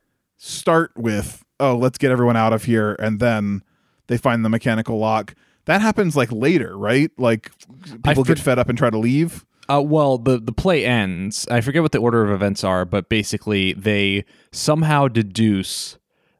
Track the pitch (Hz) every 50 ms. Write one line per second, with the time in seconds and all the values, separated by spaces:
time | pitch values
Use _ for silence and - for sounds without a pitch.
0 | _ _ _ _ _ _ _ _ - - - - - - 165 165 165 - _ -
1 | 113 113 107 104 98 - - - _ _ _ - 139 135 123 120 123 127 - -
2 | - 135 127 123 123 120 120 113 110 113 113 110 - 120 117 110 107 107 104 -
3 | - 110 110 101 120 120 113 107 104 101 101 98 - _ _ _ _ _ _ _
4 | _ - - 123 - 135 117 117 113 110 110 113 - 135 113 110 110 - 117 107
5 | 107 110 110 110 104 - - _ _ _ _ _ _ - 160 196 214 226 208 -
6 | 208 175 147 143 123 113 120 107 120 147 185 160 117 87 90 98 101 104 117 135
7 | 147 156 - - 123 120 117 107 - - - _ - - - - - - - 113
8 | 117 143 147 139 131 123 165 147 - 139 127 123 123 123 127 117 139 120 110 110
9 | 110 120 131 143 165 170 - - - _ _ _ _ - 139 143 143 151 151 156
10 | 147 139 131 123 117 131 127 120 110 117 113 - - 190 180 151 98 117 123 117
11 | 101 95 90 85 95 98 - - - - 120 120 113 135 135 160 165 147 - 127
12 | 110 120 117 117 110 104 104 92 101 101 98 - - 98 92 92 92 90 98 101
13 | 87 - 113 110 104 - - 101 - - 107 98 95 95 87 92 95 110 104 101
14 | 101 98 98 98 98 - _ _ _ _ - - - - 151 156 160 156 151 143
15 | 139 135 113 113 110 101 92 107 113 110 104 95 92 - - - - - - -
16 | _ _ _ _ _ _ _ _